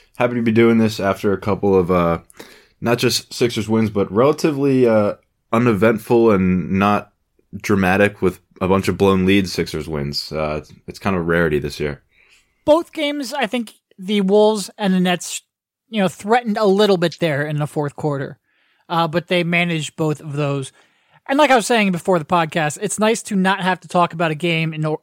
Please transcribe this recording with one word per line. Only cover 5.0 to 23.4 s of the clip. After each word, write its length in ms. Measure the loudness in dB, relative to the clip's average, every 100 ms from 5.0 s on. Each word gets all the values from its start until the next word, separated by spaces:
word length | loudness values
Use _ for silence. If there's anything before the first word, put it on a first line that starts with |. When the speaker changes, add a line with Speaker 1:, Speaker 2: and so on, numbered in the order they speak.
| 2 -4 _ _ -4
Speaker 1:
uneventful 760 | 0 2 4 2 2 2 4 4
and 420 | 4 2 0 0
not 400 | 0 0 0 -4 _ _ _ _
dramatic 680 | -10 -2 0 2 2 2 2
with 180 | -2 -2 _ -4
a 40 | 0
bunch 220 | 0 0
of 80 | 2
blown 300 | 2 2 4
leads 260 | 2 0
Sixers 340 | -4 -6 -6 -8
wins. 460 | -6 -6 -8 -8
Uh, 280 | -6 -6 -6
it's, 100 | -10 -20 -20
it's 120 | -8
kind 160 | -4
of 60 | -2
a 60 | 0
rarity 320 | 2 2 0
this 200 | -4 -6
year. 240 | -8 -8 _ _ _ _ _ _
Speaker 2:
Both 280 | 2 2 0
games, 400 | -6 -6 -6 -8
I 140 | -6 -4
think 280 | -4 -8 -14 _ -14
the 260 | -4 0
Wolves 480 | 2 4 4 2 -6 -4
and 160 | 0
the 60 | 0
Nets, 440 | 0 -2 -6 -14 _ _ _ _ -10
you 140 | -4
know, 60 | -2
threatened 480 | -4 -2 0 0 0
a 80 |
little 320 | 2 4 4 2
bit 200 | 0 -2
there 260 | -2 -2 -4
in 120 | -4
the 80 | -4
fourth 260 | -4 -6
quarter, 460 | -4 -4 -4 -8 -14 _ _ _ _ -4
uh, 180 | -2 0
but 220 | -2 -2
they 160 | -2
managed 500 | 0 0 0 -2 -6
both 260 | -4 -4 -4
of 120 | -6
those. 400 | -4 -4 -4 -8 _ _ _ _ _ -2
And 100 | 2
like 140 | 4
I 20 |
was 100 | 4
saying 280 | 2 0 0
before 260 | -2 0 0
the 60 |
podcast, 540 | 2 0 0 -2 -2 -4
it's 160 | -6 -2
nice 240 | 0 0
to 140 | -2
not 240 | 0